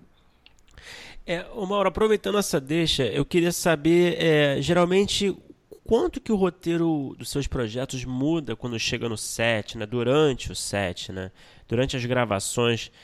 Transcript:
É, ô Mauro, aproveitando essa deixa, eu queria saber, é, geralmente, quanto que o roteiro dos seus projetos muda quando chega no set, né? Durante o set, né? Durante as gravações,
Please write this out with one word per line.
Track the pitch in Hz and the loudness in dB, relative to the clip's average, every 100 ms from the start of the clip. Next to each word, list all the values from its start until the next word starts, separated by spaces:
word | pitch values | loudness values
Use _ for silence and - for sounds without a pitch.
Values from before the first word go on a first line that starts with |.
| - _ _ _ - _ _ - - - - - - | -18 _ _ _ -20 _ _ -20 -20 -20 -18 -14 -6
É, | 165 - - | -6 -6 -8
ô | 185 | -4
Mauro, | 202 190 | 0 0
aproveitando | - 220 214 196 208 | 2 2 2 2 0
essa | 190 160 | 0 -2
deixa, | 135 160 160 - 120 | 0 0 2 2 0
eu | 143 139 | 0 0
queria | 175 175 | 2 2
saber, | 175 180 156 156 170 175 165 | 2 0 2 4 6 4 2
é, | 165 151 143 139 | 2 4 4 2
geralmente, | 139 175 175 185 202 - 202 170 - - - - | 2 4 4 4 2 0 -2 -4 -10 -20 -20 -12
quanto | - 226 349 - | 0 2 2 -2
que | - | -2
o | 214 | 2
roteiro | 185 - 170 165 165 156 135 - | 2 0 -2 0 2 0 -2 -8
dos | 120 | -6
seus | 143 135 | -4 -2
projetos | 139 113 117 135 131 123 | -2 -4 -4 -6 -6 -6
muda | 127 143 165 127 110 | -2 0 0 -2 -6
quando | 123 117 | -6 -4
chega | - 120 117 | -2 -2 -4
no | 107 | -6
set, | - - 117 113 - 113 | -6 -2 0 0 -2 -8
né? | 107 | -6
Durante | 120 117 143 156 123 - | -2 2 4 2 0 -6
o | 90 | -8
set, | - 101 95 87 - | -6 -2 -2 -4 -10
né? | 95 92 - - - - | -10 -10 -12 -20 -20 -4
Durante | 117 131 135 | -2 -2 -2
as | 120 | -2
gravações, | 127 117 98 - - 120 113 - - | 0 0 -2 -2 0 0 0 -4 -16